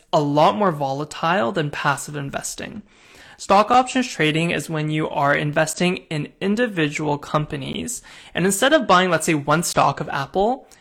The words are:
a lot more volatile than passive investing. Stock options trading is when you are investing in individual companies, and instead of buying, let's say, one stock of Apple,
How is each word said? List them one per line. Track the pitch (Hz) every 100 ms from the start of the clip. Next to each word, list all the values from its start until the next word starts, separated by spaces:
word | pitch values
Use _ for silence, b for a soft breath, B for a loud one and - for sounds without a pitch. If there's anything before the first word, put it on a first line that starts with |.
| _
a | 165
lot | 147 147 175
more | 208 202
volatile | 147 135 139 147 - 165 185 226
than | 190 151
passive | - 151 135 -
investing. | 147 139 - - - - 214 - B B B B B
Stock | - 202 208
options | 247 254 254 247
trading | - 156 156 170
is | 156 147
when | 156 151
you | 156 156
are | - 143
investing | 151 151 151 156 - 180 185 -
in | 156 - -
individual | 190 214 247 185 147 147 151 143
companies, | - 151 151 143 135 - - - B B B
and | - 185
instead | 196 269
of | 311 208
buying, | 180 185
let's | 160 -
say, |
one | 151 139 151
stock | 175 - 147 139
of | 151
Apple, | 147 139 185 208 254 b b